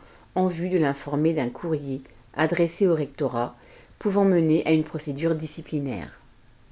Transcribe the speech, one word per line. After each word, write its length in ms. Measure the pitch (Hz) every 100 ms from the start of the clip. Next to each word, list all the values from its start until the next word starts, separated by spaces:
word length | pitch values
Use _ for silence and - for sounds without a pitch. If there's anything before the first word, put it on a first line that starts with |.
| - - - 196
en 120 | 185
vue 220 | 165 180
de 80 | 180
l'informer 560 | 147 139 - 143 160
d'un 160 | 156 240
courrier 520 | - 170 151 139 135 - - -
adressé 540 | - 156 175 170 - 190
au 80 | 156
rectorat, 600 | 143 - 135 117 123 - - - - -
pouvant 240 | 208 196
mener 420 | 196 175 160 160 -
à 60 |
une 140 | 156 156
procédure 500 | 156 - 139 165 160
disciplinaire. 840 | 156 - - 151 139 101 71 - - - - - -